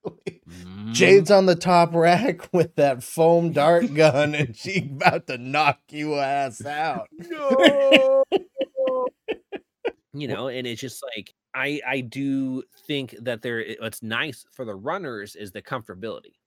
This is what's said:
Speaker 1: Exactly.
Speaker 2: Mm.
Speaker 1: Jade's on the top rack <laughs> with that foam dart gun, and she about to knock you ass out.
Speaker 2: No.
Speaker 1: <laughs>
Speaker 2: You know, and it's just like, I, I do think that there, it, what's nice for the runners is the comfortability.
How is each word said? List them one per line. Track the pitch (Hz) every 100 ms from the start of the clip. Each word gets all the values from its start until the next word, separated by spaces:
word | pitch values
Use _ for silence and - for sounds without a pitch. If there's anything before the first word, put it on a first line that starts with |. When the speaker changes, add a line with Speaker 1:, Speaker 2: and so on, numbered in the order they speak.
Speaker 1:
Exactly. | 196 - - - -
Speaker 2:
Mm. | 90 90 95 104
Speaker 1:
Jade's | 113 180 196 165
on | 202 190
the | 175
top | 180 175 170
rack | 170 165 180 262 170 -
<laughs> |
with | 180 165 -
that | 143 127
foam | - - 165 170 170
dart | 139 147 175 240
gun, | 147 156 139 147
and | 147 135 110
she | - 190
about | 143 139 175 156 -
to | 127
knock | 123 143 151 135 _
you | 151 151 143
ass | 135 139 135 107
out. | 139 147 156 135 -
Speaker 2:
No. | 311 339 320 285 262 285 285 269 269 262 269 269
Speaker 1:
<laughs> | 392 370 - 539 539 523 508 508 _ - - _ - _ _ - - _ 139
Speaker 2:
You | 143
know, | 120 131
and | 123 123
it's | 113
just | 131 - 135 113
like, | 98 _ _
I, | 131 135 147 127
I | 135
do | 123 135 139 135 135 131 - _ -
think | 147 131 -
that | 120 113
there, | 123 117
it, | 107 113
what's | 113 110
nice | 110 117 151 - _
for | -
the | 120 98
runners | 117 185 165 113 101
is | - 101
the | 101
comfortability. | - 131 113 90 110 90 _ _